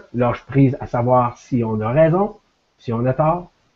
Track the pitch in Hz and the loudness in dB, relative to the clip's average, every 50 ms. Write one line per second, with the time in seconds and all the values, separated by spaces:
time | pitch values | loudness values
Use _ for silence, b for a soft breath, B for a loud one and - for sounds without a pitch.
0 | - _ - 120 123 120 113 - - - 131 139 139 127 - - 113 - - 120 | -2 _ -4 -2 -2 -2 -2 -4 -8 -2 2 2 2 2 2 -2 -6 -6 -4 -2
1 | 120 123 127 123 123 120 - - - - 131 117 113 110 110 107 107 113 123 151 | 0 2 2 2 2 0 -4 -10 -8 -4 -4 -2 -2 -2 -2 -4 -4 0 2 2
2 | 160 160 170 185 208 214 - _ _ _ _ _ _ _ _ _ _ - 113 117 | 2 4 2 0 0 -2 -6 _ _ _ _ _ _ _ _ _ _ -6 -4 -2
3 | 123 131 127 - 151 156 170 180 175 - _ _ _ _ _ | -2 -2 -2 0 0 0 -2 -2 -6 -12 _ _ _ _ _